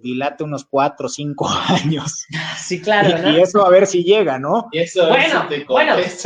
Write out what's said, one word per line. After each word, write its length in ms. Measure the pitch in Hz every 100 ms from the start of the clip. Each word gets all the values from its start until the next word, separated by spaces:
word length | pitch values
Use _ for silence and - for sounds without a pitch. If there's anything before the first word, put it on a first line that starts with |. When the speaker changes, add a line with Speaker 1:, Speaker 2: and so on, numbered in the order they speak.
Speaker 1:
dilate 420 | 123 127 143 -
unos 220 | 151 139
cuatro 420 | - 139 143 - 127
o 20 |
cinco 360 | - 147 143 -
<laughs> 200 | - -
años. 560 | 185 147 151 156 - - 160 160 -
Speaker 2:
Sí, 220 | - 180
claro, 300 | 208 208 196 165
Speaker 1:
Y, 40 |
Speaker 2:
¿no? 80 | 180
Speaker 1:
y 80 | 156
eso 240 | 185 208
a 40 | 185
ver 160 | 185 196
si 160 | 180
llega, 360 | 175 214 170 131
¿no? 300 | 143 214 -
Speaker 3:
Y 60 | 160
eso 220 | 170 185
a 80 | 160
ver 40 | 269
Speaker 2:
Bueno, 240 | 320 -
Speaker 3:
si 60 | -
te 160 | 143 -
Speaker 2:
bueno, 260 | - 311
Speaker 3:
convence. 240 | 180 180 -